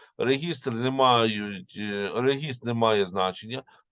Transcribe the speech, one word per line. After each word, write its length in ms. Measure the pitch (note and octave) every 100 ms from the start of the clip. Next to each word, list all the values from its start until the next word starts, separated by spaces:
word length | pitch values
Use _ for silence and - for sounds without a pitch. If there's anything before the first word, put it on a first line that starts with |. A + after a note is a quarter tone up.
| - -
Регістр 540 | A#2 C3+ E3+ C#3 C3+
не 180 | A2+ B2+
мають, 840 | C3+ C3 A#2+ A2+ G#2+ G#2 G2 F#2 F#2+
е, 360 | G#2 G2+ G2
регістр 520 | F2+ B2+ C#3 D3+ B2+ A#2+
не 80 |
має 320 | A#2 A2+ G#2+ F#2+
значення, 560 | F#2+ F#2 F2+ A2 B2 - _ _